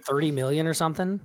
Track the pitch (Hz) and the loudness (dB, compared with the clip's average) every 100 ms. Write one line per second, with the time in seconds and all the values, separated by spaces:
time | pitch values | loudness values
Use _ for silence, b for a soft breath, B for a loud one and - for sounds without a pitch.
0 | - 139 156 139 131 151 160 156 160 156 | -2 0 0 0 0 0 0 2 0 0
1 | 185 196 | -2 -2